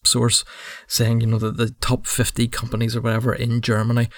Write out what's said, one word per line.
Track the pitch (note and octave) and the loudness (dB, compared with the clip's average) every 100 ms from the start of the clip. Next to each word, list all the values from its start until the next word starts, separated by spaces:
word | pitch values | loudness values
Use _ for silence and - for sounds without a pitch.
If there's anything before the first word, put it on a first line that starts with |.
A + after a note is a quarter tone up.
source | - B2 A#2+ - - - - - - | 0 2 2 2 -2 -14 -16 -16 -6
saying, | - A2+ A#2 | 0 2 2
you | A2+ | 2
know, | A2+ | 2
that | A2 A2 | 0 -2
the | A#2 - | -2 -2
top | - B2+ - | 0 0 -2
fifty | - A2 - A#2+ | -2 -2 0 -2
companies | - A2+ A2 A2+ A#2 | -2 -4 -2 -2 0
or | |
whatever | A2+ A2+ A#2+ | 0 0 0
in | - A#2 A#2 | 0 0 0
Germany, | A#2 G#2+ A2+ A#2+ A#2 | 0 0 2 2 0